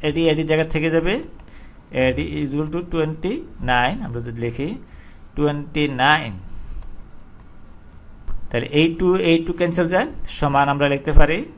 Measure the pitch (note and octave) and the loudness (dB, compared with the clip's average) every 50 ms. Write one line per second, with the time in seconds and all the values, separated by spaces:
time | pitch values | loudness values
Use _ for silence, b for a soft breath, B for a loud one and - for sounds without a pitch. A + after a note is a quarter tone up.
0 | - D3+ D3 D#3+ E3 D3+ D3+ D3+ D#3+ D#3 D#3 D#3 D#3+ D#3+ - D#3+ D3+ D#3+ D#3 E3 | -2 -2 0 2 2 2 2 2 2 2 2 2 2 0 0 0 0 2 2 2
1 | D#3+ E3+ G3+ C#4 D#4+ - - - B B B B B B B B - - - B2+ | 2 2 -2 -2 -4 -10 -16 -18 B B B B B B B B -20 -6 0 2
2 | C3 C3 B2+ - D#3 D#3+ D3 D3+ D3 C3+ C3+ D3 D#3 D#3 D#3+ E3+ F3+ F3 - E3 | 2 2 2 0 -4 -4 -4 -4 -4 -2 -2 -4 -4 -2 -4 -6 -6 -4 -2 -2
3 | D#3 D#3 D#3 D#3 - F#3 A#3 E4 E4 - - - - B2+ B2+ B2 B2 C3 F#3+ - | -2 -2 -4 -4 -4 -4 -4 -4 -8 -12 -14 -8 -2 0 2 2 2 0 -2 -4
4 | - - A#2+ A#2+ A#2 A#2+ A2+ A#2 A#2 A#2 A#2 B2+ C#3 D#3+ A3+ - - B B B | -8 -6 -6 -8 -8 -8 -6 -4 -6 -6 -4 -4 -6 -6 -6 -8 -12 B B B
5 | B B B B B B - - D3 D3 D3 D3 C#3+ - - D3+ D3+ C#3+ C3+ B2 | B B B B B B -4 0 0 0 0 -2 -8 -6 -2 -2 0 0 0 0
6 | B2+ C#3+ D3+ D#3+ C#3+ A2+ G2 F#2 F#2+ B B B B B B B B B B B | 2 2 2 2 0 -8 -10 -12 -12 B B B B B B B B B B B
7 | B B - - - - - - - - - - - - - - - - - - | B B -16 -18 -18 -18 -20 -20 -20 -20 -20 -20 -20 -20 -20 -20 -20 -20 -20 -20
8 | - - - - - - - - - - - A#2+ A#2 - C#3+ D3 D#3+ E3 E3 E3+ | -20 -20 -20 -12 -6 -4 -2 -2 -2 -2 -2 -2 -2 2 4 4 4 4 2 2
9 | F#3 F#3 F3+ F#3 - E3+ E3 E3 E3 E3+ E3+ - F3 F3 E3+ F3 F3 E3 F3+ F#3 | 2 2 2 4 4 4 4 4 2 -2 -2 -2 -2 0 0 0 0 2 2 0
10 | B3 D#4 D4 - - - - - D#3 C#3+ C#3 C#3 C#3 C#3+ C#3+ C#3+ C#3+ C#3+ C#3 C#3 | 0 0 -4 -6 -6 -6 -4 -2 -2 2 4 4 4 2 2 2 2 2 0 0
11 | C#3 D#3 D3 C#3+ D3 C#3+ D#3+ F#3+ C#4+ - - | 0 8 10 10 10 10 6 -2 -4 -8 -14